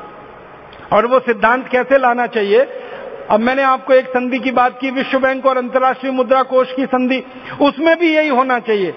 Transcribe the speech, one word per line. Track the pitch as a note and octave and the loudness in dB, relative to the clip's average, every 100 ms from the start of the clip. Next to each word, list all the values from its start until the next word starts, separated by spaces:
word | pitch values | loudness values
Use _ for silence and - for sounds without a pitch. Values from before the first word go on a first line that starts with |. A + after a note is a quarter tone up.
| - - - - - - - - - | -18 -20 -20 -20 -20 -20 -20 -20 -2
और | F#3 A#3 | 0 2
वो | B3+ | 0
सिद्धांत | B3 G#3+ A3 B3+ - | 0 0 0 0 -2
कैसे | B3+ B3 C#4 | -4 2 2
लाना | B3+ A#3+ A#3+ | 2 0 -2
चाहिए? | A3+ G3+ A3 C4+ - - - - - - | -2 2 2 2 -4 -14 -14 -14 -14 -2
अब | G#3+ | 0
मैंने | A#3 C4+ | 2 0
आपको | C4+ C4 C4+ | 0 0 2
एक | C4 B3+ | 2 2
संधि | B3 B3 B3+ | -2 -2 -2
की | B3+ | 0
बात | A#3+ B3 B3 | 2 0 0
की, | C4+ | -6
विश्व | B3+ - C4+ | -4 -2 0
बैंक | C4 C4 C4 | 0 0 0
और | B3+ | 0
अंतर्राष्ट्रीय | B3 B3 C4 B3+ C4+ | -2 0 0 0 -4
मुद्रा | C4 A#3+ C4 | -2 2 2
कोष | C4 B3+ B3+ | 2 0 0
की | - C4 | -2 -2
संधि, | B3+ B3+ C4 B3 - - - | 0 0 -2 -4 -16 -16 0
उसमें | C#4+ - E4 E4 | 0 2 0 2
भी | E4+ D#4 | 2 2
यही | D#4 | 2
होना | B3+ C4 A#3+ | 2 0 -2
चाहिए | G#3+ G#3 F3 | 0 0 -2